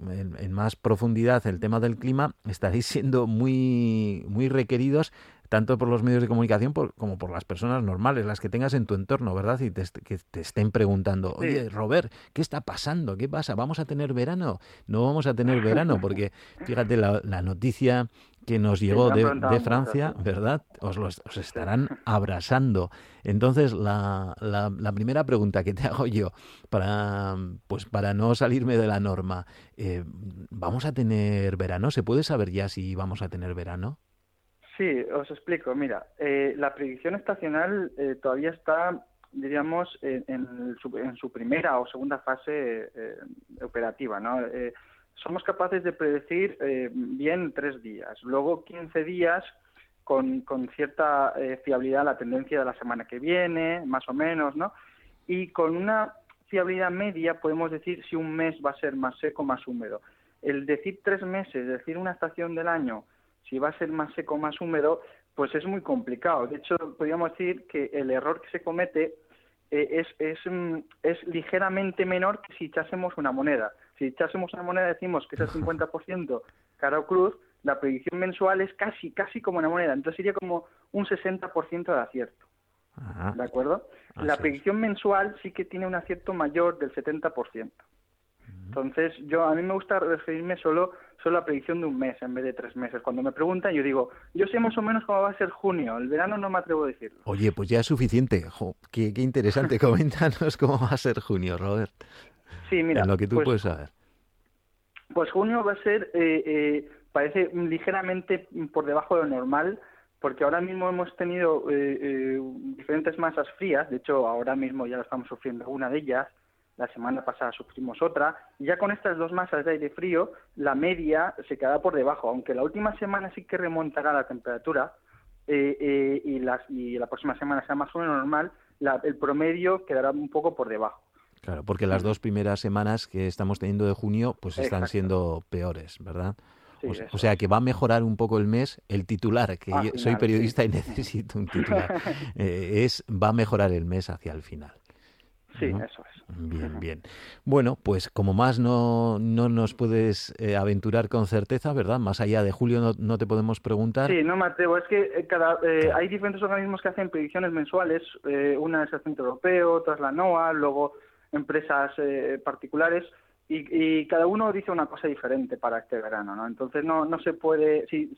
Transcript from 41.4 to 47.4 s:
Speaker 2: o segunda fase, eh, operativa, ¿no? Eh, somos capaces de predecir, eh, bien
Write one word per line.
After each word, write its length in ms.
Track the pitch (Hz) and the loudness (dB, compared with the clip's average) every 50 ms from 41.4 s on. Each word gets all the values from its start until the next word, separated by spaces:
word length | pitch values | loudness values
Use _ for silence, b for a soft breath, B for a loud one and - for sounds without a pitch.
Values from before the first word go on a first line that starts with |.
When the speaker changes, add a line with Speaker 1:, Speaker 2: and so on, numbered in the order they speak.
| 117 120 139 160 180 170 139 123 | -2 -2 0 0 2 2 0 0
Speaker 2:
o 80 | 123 | 0
segunda 320 | 123 - 127 131 139 143 135 | -2 -6 -8 -4 -4 -4 -4
fase, 720 | - - 131 127 - - 147 147 139 120 117 113 110 - _ | -2 -4 -4 -4 -4 -6 -4 -2 -2 -2 -4 -4 -6 -10 _
eh, 220 | 127 113 110 - - - - - - _ _ - - 123 | -12 -12 -12 -12 -14 -16 -18 -20 -20 _ _ -16 -14 -14
operativa, 560 | 120 - 117 117 113 110 - 139 120 104 98 | -8 -4 -4 -4 -4 -4 -6 -6 -6 -6 -4
¿no? 220 | 104 117 123 127 | -4 -2 -2 -2
Eh, 340 | 123 113 - 127 123 120 120 B B B B B B B _ | -4 -4 -6 -6 -8 -8 -8 B B B B B B B _
somos 300 | - - - 170 180 - | -14 -10 -8 -8 -6 -4
capaces 400 | - 185 - 180 180 190 185 170 | -4 -2 -2 -2 0 0 -2 -2
de 80 | 175 165 | -2 -4
predecir, 640 | - 160 151 147 143 143 - 165 175 190 196 190 - | -2 0 0 0 0 -2 -2 -2 0 0 -2 -2 -4
eh, 300 | 143 139 135 131 127 120 120 | -4 -2 -2 -2 -2 -4 -4
bien 600 | 127 127 - - 131 143 151 165 180 | -6 -6 -6 -4 -2 -2 0 0 0